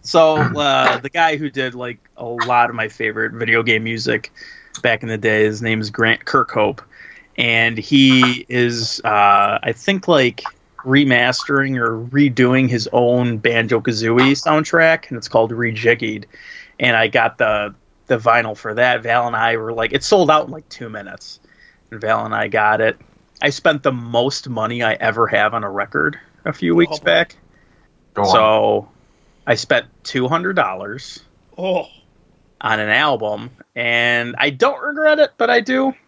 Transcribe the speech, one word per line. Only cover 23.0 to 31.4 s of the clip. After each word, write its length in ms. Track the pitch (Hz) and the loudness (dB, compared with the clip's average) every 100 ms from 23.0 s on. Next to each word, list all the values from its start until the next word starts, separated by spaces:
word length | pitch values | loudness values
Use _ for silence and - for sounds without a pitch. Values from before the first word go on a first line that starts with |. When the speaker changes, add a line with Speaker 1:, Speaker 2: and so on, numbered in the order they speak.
| - _ _ _ | -14 _ _ _
Speaker 1:
I 80 | 143 | -4
spent 320 | 139 165 151 | 0 0 2
the 100 | 143 | -2
most 560 | 127 117 120 123 - - | -4 -4 -2 0 -4 -8
money 340 | 113 110 120 | -4 -4 -2
I 120 | 117 | -2
ever 320 | 110 113 110 113 | -2 -2 0 0
have 260 | 107 107 | 2 0
on 120 | 117 | -2
a 60 | 104 | -6
record 480 | 98 101 - 156 147 - _ | -6 -6 -2 -2 -4 -18 _
a 80 | - | -10
few 220 | 151 175 | -4 0
weeks 180 | 170 170 | 2 2
Speaker 2:
Oh, 40 | 151 | 0
boy. 60 | |
Speaker 1:
back. 320 | - 165 175 - _ _ _ _ _ _ _ | 0 2 0 -8 _ _ _ _ _ _ _
Speaker 3:
Go 80 | - | -2
on. 60 | 101 | 2
Speaker 1:
So 600 | 110 110 107 110 104 107 _ _ _ _ _ - | 4 4 4 2 -2 -4 _ _ _ _ _ -4
I 80 | |
spent 320 | 117 - 127 - _ | -4 0 -2 -2 _
two 260 | - 135 127 | -8 -4 -2
hundred 260 | 165 180 | -2 -2
dollars 680 | 190 107 92 101 113 - - _ _ | -2 -2 -4 -10 -12 -14 -20 _ _